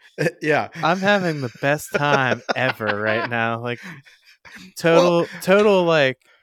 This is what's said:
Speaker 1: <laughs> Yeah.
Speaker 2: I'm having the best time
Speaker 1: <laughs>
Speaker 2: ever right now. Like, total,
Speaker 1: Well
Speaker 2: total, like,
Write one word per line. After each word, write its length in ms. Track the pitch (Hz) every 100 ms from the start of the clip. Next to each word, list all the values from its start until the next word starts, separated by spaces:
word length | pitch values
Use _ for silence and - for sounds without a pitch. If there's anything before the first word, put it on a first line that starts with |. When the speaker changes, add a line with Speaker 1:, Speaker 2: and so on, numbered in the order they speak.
| _ -
Speaker 1:
<laughs> 240 | 165 160
Yeah. 260 | 151 147 101
Speaker 2:
I'm 240 | 165 156 185
having 420 | 190 208 180 151
the 100 | 123 -
best 280 | 139 151 -
time 480 | 185 147 139 127 117 -
Speaker 1:
<laughs> 60 |
Speaker 2:
ever 460 | 123 127 123 107 104
right 300 | 107 110 123
now. 300 | 117 113 117
Like, 180 | 120 120 190 151 - _ _ _ - - 185 -
total, 420 | 165 175 175 170
Speaker 1:
Well 80 | 165 180
Speaker 2:
total, 420 | - 196 214 190
like, 340 | 170 160 135 127 _ _